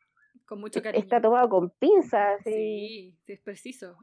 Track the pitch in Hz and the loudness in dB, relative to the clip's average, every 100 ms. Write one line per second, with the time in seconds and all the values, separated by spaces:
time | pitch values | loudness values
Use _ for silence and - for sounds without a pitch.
0 | _ _ _ _ _ 208 208 - 220 214 | _ _ _ _ _ -14 -10 -8 -4 -4
1 | 190 233 220 247 240 190 180 - 285 403 | 0 2 2 4 4 2 0 0 4 4
2 | 262 220 202 202 214 220 214 208 214 220 | 4 0 0 0 -4 -4 -4 -6 -10 -14
3 | 185 170 - 196 - 196 247 254 185 175 | -18 _ -20 -18 -16 -16 -16 -16 -20 -20